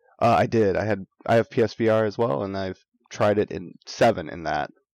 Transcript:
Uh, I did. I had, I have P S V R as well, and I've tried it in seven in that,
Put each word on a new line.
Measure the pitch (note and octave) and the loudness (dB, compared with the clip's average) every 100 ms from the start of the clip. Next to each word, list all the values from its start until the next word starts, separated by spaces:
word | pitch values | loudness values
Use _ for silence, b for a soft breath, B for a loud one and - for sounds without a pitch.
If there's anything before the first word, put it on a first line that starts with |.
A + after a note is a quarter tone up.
| b b | b b
Uh, | A2+ F#2 | 2 2
I | A2 | 2
did. | A#2 G2+ E2+ | 2 2 2
I | G#2 | 0
had, | G2 F#2 _ - | -4 -6 _ 0
I | A#2 | 0
have | A2 | 2
P | - | 0
S | A2 | 0
V | - A2 | 0 0
R | A2 A2 | 2 0
as | G2+ | -2
well, | A#2+ C#3 | -2 -2
and | G2 G2 | -4 -6
I've | F#2+ - _ _ _ | -8 -10 _ _ _
tried | - G#2+ G#2 | -2 0 2
it | - | 0
in | F#2 F2 - - | -4 -10 -16 -10
seven | - A#2+ F#2 D2 | 2 2 2 -4
in | E2+ | -8
that, | D#2 D2+ - _ _ | -4 -4 -6 _ _